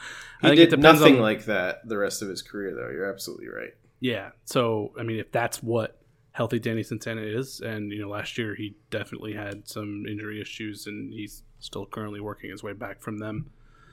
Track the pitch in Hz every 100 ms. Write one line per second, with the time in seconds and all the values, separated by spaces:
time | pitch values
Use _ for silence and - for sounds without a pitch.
0 | - - - - - 151 165 147 156 156
1 | 151 131 107 104 110 101 90 - 110 107
2 | 98 - 101 87 - 104 98 65 60 71
3 | 98 - - - 57 55 57 - _ _
4 | 127 107 98 - - 135 117 110 104 -
5 | 113 113 - 117 117 - 113 117 110 -
6 | _ _ _ - 113 120 113 113 107 110
7 | 120 110 107 113 135 - 113 107 104 104
8 | 101 104 - - 110 101 104 - _ 107
9 | 101 - 107 104 104 101 - 107 104 101
10 | 107 107 107 107 98 - 107 101 104 104
11 | 110 110 104 - - - - 101 98 -
12 | 107 104 104 101 - - 104 101 117 -
13 | - 107 107 110 - - - - -